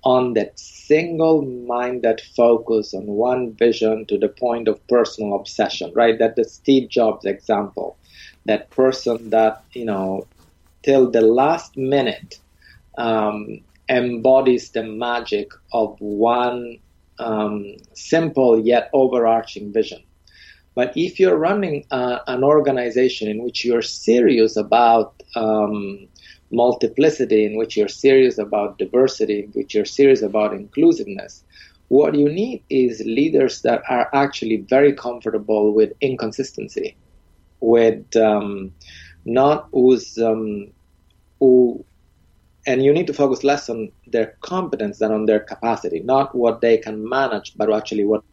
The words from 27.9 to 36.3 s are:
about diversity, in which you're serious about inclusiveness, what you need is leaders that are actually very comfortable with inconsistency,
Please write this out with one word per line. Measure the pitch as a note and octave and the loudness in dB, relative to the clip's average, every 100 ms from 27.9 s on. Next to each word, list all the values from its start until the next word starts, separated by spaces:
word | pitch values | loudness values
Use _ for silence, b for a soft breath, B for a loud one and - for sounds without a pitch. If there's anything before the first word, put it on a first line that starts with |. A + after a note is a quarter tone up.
| - C3+ C3+ B2+ A2 | 0 4 4 4 0
about | G2+ G#2+ G2+ - | -4 -2 -4 -6
diversity, | F#2+ B2 C3 - G#2+ G#2 G#2 | -2 2 2 0 -4 -4 -6
in | |
which | A2+ A2+ | -8 -4
you're | G#2+ G2+ | -4 -4
serious | - C#3 C3 | 2 4 4
about | G#2+ G#2+ G#2+ | 2 -2 -2
inclusiveness, | G2 G#2 - - - - F#3+ - - _ b b b _ | -4 -10 2 2 2 -4 -12 -14 -20 _ b b b _
what | C3 D3+ | 2 4
you | D3 C#3+ | 2 0
need | E3 A#3 B3 _ | 0 -4 -6 _
is | C#3 B2 A2+ A2 | 0 0 -2 -6
leaders | A2+ D#3 D3+ C3 - | -2 0 2 0 -2
that | A#2+ A#2 - | -2 -2 -2
are | B2+ - | -2 0
actually | C#3 C#3+ - A2+ A2 | 0 -2 -4 -4 -4
very | G2 C3 C#3+ | 0 4 4
comfortable | C#3 B2 A#2+ A2+ G#2+ G#2 G#2+ G#2+ | 2 -8 -8 -6 -6 -2 2 2
with | G#2+ G#2+ - | 4 2 0
inconsistency, | - B2+ A2+ | -4 -4 -6